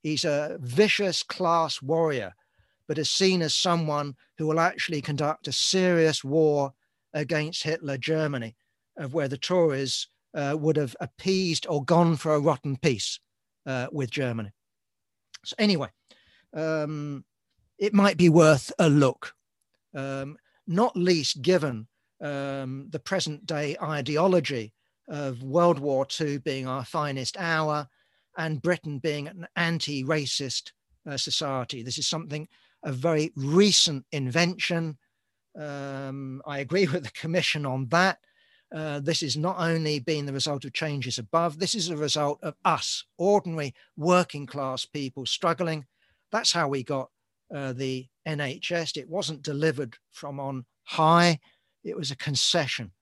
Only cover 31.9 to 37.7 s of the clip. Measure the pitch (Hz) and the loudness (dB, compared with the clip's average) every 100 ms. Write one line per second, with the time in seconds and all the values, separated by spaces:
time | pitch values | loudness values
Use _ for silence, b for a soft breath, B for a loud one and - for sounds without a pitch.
31.9 | 139 135 160 160 151 156 b b b - | -6 -4 -4 -6 -10 -10 b b b -8
32.9 | 127 160 156 156 143 135 170 208 - - | -2 0 2 0 -4 2 6 6 6 2
33.9 | 139 - 151 127 156 175 185 - 170 165 | 0 -6 -4 0 2 2 0 -2 -2 -4
34.9 | 147 _ _ _ _ _ - 151 143 139 | -8 _ _ _ _ _ -12 -10 -8 -8
35.9 | 135 139 139 135 131 151 143 139 185 180 | -8 -8 -8 -10 -10 -8 -8 -2 2 2
36.9 | 170 131 - 160 170 - 151 143 | 0 -6 -8 -2 0 0 -2 -2